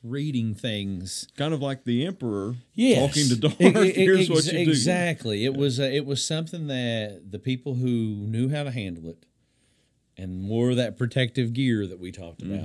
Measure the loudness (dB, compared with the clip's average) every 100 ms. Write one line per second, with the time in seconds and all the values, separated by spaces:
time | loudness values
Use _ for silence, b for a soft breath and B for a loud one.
0 | -10 -6 -2 -2 -2 -2 -4 -2 -4 -6
1 | -8 -10 -12 -6 -2 -2 -2 -4 -2 0
2 | 0 -4 -4 -4 -4 -6 -10 0 4 6
3 | 4 2 2 4 2 6 6 8 4 4
4 | 4 6 4 4 2 2 2 4 2 2
5 | 0 -2 -2 0 0 0 0 0 0 -2
6 | -2 -4 -2 -4 -4 -8 -6 -4 -2 -2
7 | -4 -10 -14 -8 -4 -4 -4 -2 0 0
8 | -2 -4 -4 -2 -2 -2 -4 -6 -6 -8
9 | -12 -16 _ _ _ _ _ _ _ _
10 | _ -14 -10 -8 -4 0 2 2 -2 -2
11 | -2 0 0 0 -2 0 0 0 -2 -6
12 | -12 -12 -14 -12 -8 -6